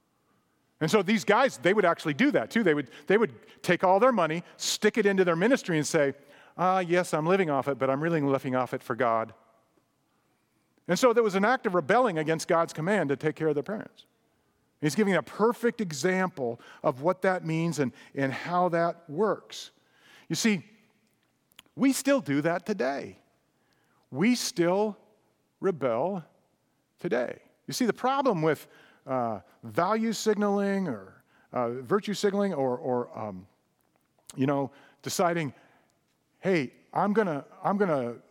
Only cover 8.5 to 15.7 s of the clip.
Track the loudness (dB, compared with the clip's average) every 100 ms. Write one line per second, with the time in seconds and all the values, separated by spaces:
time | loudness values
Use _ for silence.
8.5 | -2 -2 -6 -6 0 2 0 -2 -10 _
9.5 | _ _ _ _ _ _ _ _ _ _
10.5 | _ _ _ -4 2 4 4 2 2 2
11.5 | 0 0 0 2 2 2 0 -2 -2 0
12.5 | 0 0 -2 0 0 0 -2 -2 -2 -2
13.5 | -2 -4 -10 -12 _ -20 _ _ _ _
14.5 | _ _ -4 -2 0 2 2 -2 0 0
15.5 | 2 -2